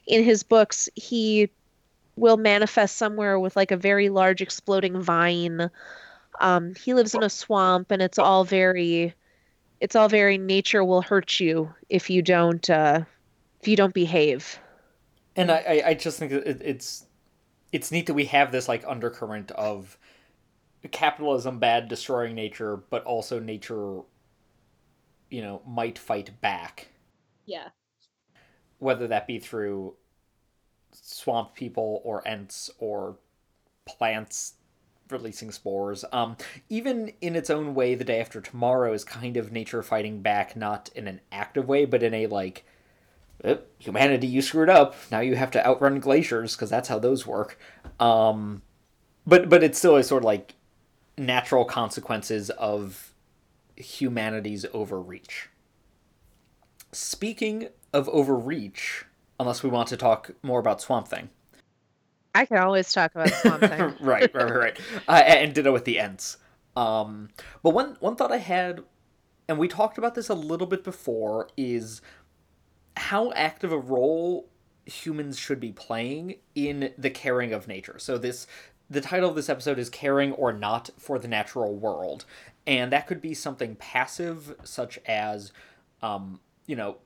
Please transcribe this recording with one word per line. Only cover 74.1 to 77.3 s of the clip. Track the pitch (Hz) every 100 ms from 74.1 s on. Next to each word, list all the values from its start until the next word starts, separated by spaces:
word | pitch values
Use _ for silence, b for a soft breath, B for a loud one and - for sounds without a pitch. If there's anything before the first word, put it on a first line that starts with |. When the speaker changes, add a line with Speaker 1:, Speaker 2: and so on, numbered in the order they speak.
| 165 175 175 - _ _ _ -
Speaker 2:
humans | - 165 151 143 131
should | - 131
be | 117
playing | 95 - 113 120 147 175 - _ 147
in | 143 143 135 139
the | 131
caring | 131 135